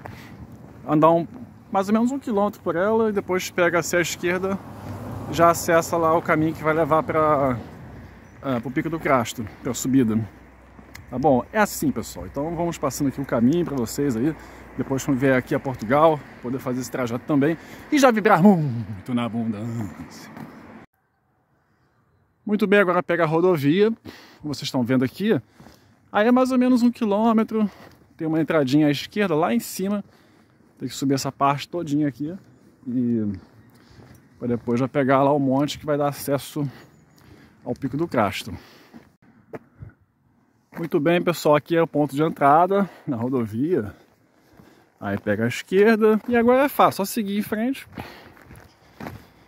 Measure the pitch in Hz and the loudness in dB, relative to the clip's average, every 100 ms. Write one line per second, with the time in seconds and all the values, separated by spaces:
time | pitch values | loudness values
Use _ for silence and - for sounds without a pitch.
0 | - - - - - - - - - 151 | -8 -16 -20 -20 -20 -20 -20 -14 -2 4
1 | 160 170 165 - - - - 196 196 220 | 4 4 0 -10 -20 -20 -4 -2 0 0
2 | 247 277 269 202 202 - 185 160 202 220 | 0 -2 -4 0 -2 -2 -4 -2 0 2
3 | 226 202 180 185 - - 175 170 - 175 | 0 -2 -2 -4 -2 0 2 2 0 0
4 | 160 - 175 180 190 196 - - - - | 0 -2 -4 -2 -4 -6 -8 -16 -14 -12
5 | - - - 151 170 170 - 165 165 170 | -12 -12 -6 4 6 6 2 2 2 0
6 | 160 165 - 156 160 156 151 156 151 160 | 2 2 2 0 0 -2 -2 0 2 2
7 | 131 156 156 147 139 117 - - - - | 2 0 2 2 0 -2 -8 -18 -20 -20
8 | - - - - 135 123 127 143 151 160 | -20 -20 -20 -12 -6 -4 -4 -6 -4 -4
9 | 160 135 110 - 107 - 135 113 135 131 | 2 2 2 -6 -12 -10 -8 -6 0 2
10 | 113 110 107 - - - - - - - | 2 0 -4 -10 -20 -20 -20 -20 -20 -20
11 | - - 262 247 - 220 208 - 147 120 | -12 -2 2 2 0 -2 -2 0 -4 -4
12 | 101 90 92 139 151 165 175 156 160 - | -8 -12 -12 -8 -6 -4 -4 -4 -6 -2
13 | 143 131 139 131 117 175 160 139 113 - | -4 -4 -4 2 2 2 -2 -4 -4 -2
14 | 143 110 143 151 - - - - 131 135 | -2 0 -2 -4 -12 -20 -14 -10 -4 -4
15 | - 131 135 127 - 135 139 123 107 143 | -2 0 2 2 0 -4 -4 -8 0 4
16 | 160 151 - - 123 127 127 127 123 127 | 4 4 -4 -12 -8 -6 -4 -6 -6 -4
17 | 120 120 - 147 143 165 - - - 302 | -4 -4 -2 2 2 0 -8 -20 -2 2
18 | 262 220 214 185 202 180 147 117 101 98 | 4 4 4 6 8 6 2 -4 -8 -10
19 | 92 120 120 113 113 104 117 117 101 - | -6 -4 -2 -4 -4 -6 -6 -8 -8 -12
20 | - - - - - - - - - _ | -18 -18 -20 -18 -18 -20 -20 -20 -20 _
21 | _ _ _ _ _ _ _ _ _ _ | _ _ _ _ _ _ _ _ _ _
22 | _ _ _ _ - 202 208 202 185 175 | _ _ _ _ -4 -2 4 4 4 2
23 | - 170 160 160 180 170 139 175 214 226 | 0 0 2 4 4 4 2 4 4 2
24 | - - - - 151 139 143 135 117 131 | -8 -20 -20 -16 -10 -8 -6 -4 0 0
25 | 127 - 202 165 - _ - - _ _ | 0 -2 0 0 -2 _ -20 -20 _ _
26 | _ 202 220 247 262 254 254 254 240 - | _ 0 4 4 2 2 2 4 2 0
27 | 220 196 233 220 220 220 202 - - - | -2 2 2 2 0 0 -2 -4 -20 -20
28 | _ - 160 160 - 165 135 147 147 143 | _ -8 -4 0 2 2 4 4 4 0
29 | - 208 202 151 180 233 - - 190 208 | -4 -4 0 0 0 -2 -4 -6 -4 -4
30 | - _ _ _ _ _ _ _ 131 - | -8 _ _ _ _ _ _ _ -12 -4
31 | 139 135 139 - 139 143 - 175 165 143 | -2 0 -2 0 0 0 -4 -8 -4 -2
32 | 147 123 147 190 - _ _ _ 127 123 | -2 -4 -10 -10 -18 _ _ _ -8 -4
33 | 120 117 107 92 - _ - _ _ - | 0 0 -2 -6 -12 _ -20 _ _ -20
34 | - - _ _ 120 120 120 120 131 147 | -20 -20 _ _ -4 -4 -2 -2 0 0
35 | 131 135 139 147 135 131 147 - 151 147 | 2 4 4 2 2 0 -2 -4 -4 -2
36 | 143 139 - 143 - 156 143 - - _ | -2 -4 -4 -4 -4 -8 -8 -10 -20 _
37 | _ _ - - - _ - 123 135 139 | _ _ -20 -20 -20 _ -10 -8 -6 -4
38 | 170 131 101 - - 87 - - - - | -2 0 0 -2 -10 -14 -16 -20 -20 -20
39 | - _ _ _ _ - - _ - - | -20 _ _ _ _ -18 -18 _ -20 -20
40 | _ _ _ _ _ _ _ - 165 170 | _ _ _ _ _ _ _ -10 -4 0
41 | 147 175 180 165 160 147 - 165 165 147 | 2 2 0 0 2 2 2 0 0 0
42 | 147 139 160 143 139 151 185 196 196 - | -2 0 -2 2 4 6 4 2 -2 -6
43 | - 120 123 135 110 110 151 170 101 - | -8 -4 -2 -2 -4 -4 -2 -2 -2 -10
44 | _ _ _ _ _ - - _ _ _ | _ _ _ _ _ -20 -20 _ _ _
45 | 98 101 - 104 117 - - 185 208 220 | -8 -6 -4 -2 -2 -4 -2 2 4 4
46 | 214 220 - 240 233 254 277 - 269 - | 2 2 0 0 4 4 2 2 2 2
47 | 196 - 196 202 202 214 240 277 - - | -4 -6 -4 -4 -4 -4 -4 -6 -12 -16
48 | - - - - - - - _ _ - | -16 -20 -20 -20 -20 -20 -20 _ _ -20
49 | - - - _ | -18 -18 -20 _